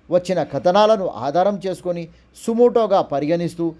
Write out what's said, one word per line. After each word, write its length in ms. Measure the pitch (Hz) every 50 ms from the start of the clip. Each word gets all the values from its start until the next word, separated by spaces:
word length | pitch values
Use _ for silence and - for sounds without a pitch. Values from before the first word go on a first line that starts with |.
| _ -
వచ్చిన 320 | 165 180 180 - 185 165 143
కథనాలను 640 | - - 139 - 180 180 202 214 214 220 208 190
ఆధారం 540 | 160 - 107 120 143 143 175 185 202 202 185 165
చేసుకొని 400 | 190 175 - - 180 175 170 165 160 - _ _ _ _ - -
సుమోటోగా 540 | - 226 226 240 240 240 233 220 196 196 185
పరిగణిస్తూ 720 | 151 - 143 139 147 147 170 170 175 160 170 170 170 165 156